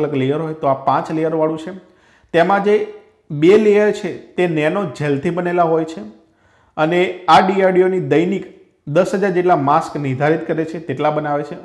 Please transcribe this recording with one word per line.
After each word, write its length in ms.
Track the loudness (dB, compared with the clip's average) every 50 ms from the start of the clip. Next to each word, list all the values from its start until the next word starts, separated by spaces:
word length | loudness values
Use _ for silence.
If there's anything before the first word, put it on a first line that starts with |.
| -2
અલગ 120 | -2 -2 -2 0
લેયર 180 | 0 0 -2 -4
હોય, 100 | -6 -8
તો 140 | -4 -2 -2 -2
આ 40 | 0 0 0
પાંચ 220 | 0 0 -2 -4 -4 -2
લેયરવાળું 400 | -2 -2 0 0 0 0 -2 -4 -8
છે. 80 | -12 -14 -16 -18 _ _ _ _ _ _ _ _ _ 2
તેમાં 300 | 2 2 4 2 0 2
જે 100 | 2 2 2 0 -2 -10 -16 -20 _ _ _ _ -10
બે 220 | -4 2 4 6 6 6
લેયર 300 | 6 6 4 4 4 2 0 -2
છે 120 | -6 -10 -10 -10 -14 -12 -4
તે 100 | -2 0 0 0 0
નેનો 260 | 0 0 0 -2 -4 -6 -6 -6
જેલથી 360 | -4 -2 -2 -2 -2 -4 -4 -2
બનેલા 320 | -4 -2 0 0 2 2 2
હોય 140 | 0 -2 -4 -8
છે 100 | -14 -14 -16 -18 -20 _ _ _ _ _ _ _ _ _ _ -4
અને 240 | -2 -2 0 2 0 0 0 -2 -6 0 4 4
આ 60 | 4 6
ડી 180 | 4 2 2 2
આર 80 | 2 4
ડી 140 | 4 2 2
ઓની 160 | 2 -2 -2 0 2
દૈનિક 300 | 2 2 0 -2 -4 -6 -10 -18 -20 -20 _ _ _ -10
દસ 280 | -4 0 0 0 2 0 -2 0
હજાર 100 | 0 0 0
જેટલા 220 | 2 2 2 2 2 2
માસ્ક 260 | 2 2 0 -2 -8 -6 -4
નિર્ધારિત 400 | -4 -4 -2 0 0 0 0 -2
કરે 180 | -4 -4 -4 -4 -6
છે, 80 | -6 -12 -8 -8
તેટલા 260 | -6 -2 -2 -2 -2
બનાવે 280 | -2 -4 -2 -4 -4 -4 -6
છે 80 | -12 -14 -10